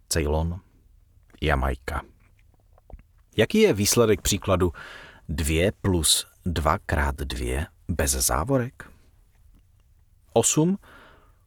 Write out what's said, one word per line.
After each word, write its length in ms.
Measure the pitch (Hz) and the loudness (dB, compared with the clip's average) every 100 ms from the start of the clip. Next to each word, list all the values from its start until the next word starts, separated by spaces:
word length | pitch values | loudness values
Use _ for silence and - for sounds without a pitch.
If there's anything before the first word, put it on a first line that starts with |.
| _ | _
Ceylon, 500 | 87 73 78 85 90 - _ _ _ _ _ _ - | -2 0 -2 -2 -6 -14 _ _ _ _ _ _ -6
Jamajka. 600 | 76 69 65 65 - - - _ _ _ _ _ _ _ _ - _ _ _ - | -2 0 0 -4 -8 -10 -10 _ _ _ _ _ _ _ _ -20 _ _ _ -2
Jaký 220 | 113 214 | 0 4
je 140 | 208 | 4
výsledek 480 | 104 101 120 113 98 | 4 2 4 4 2
příkladu 520 | - 101 - 92 90 - - - - - - | 0 -4 0 2 2 0 -14 -20 -20 -20 -8
dvě 420 | 78 80 80 95 - | -4 0 2 2 0
plus 460 | 98 90 78 - - _ 90 | 0 2 2 0 -2 _ -6
dva 320 | 78 76 92 | -2 0 0
krát 380 | - 76 71 69 | 0 -2 -2 -4
dvě 520 | 69 - 62 65 78 _ - | -8 -6 -4 -4 -6 _ -8
bez 240 | 80 73 | -2 -2
závorek? 840 | - - 69 117 135 120 - - - _ _ _ _ _ - _ _ _ _ _ _ _ 113 | 0 0 -2 0 -2 -2 -10 -20 -20 _ _ _ _ _ -20 _ _ _ _ _ _ _ 0
Osm, 400 | - - 165 202 - - - - _ _ | 2 2 0 -2 -8 -20 -20 -20 _ _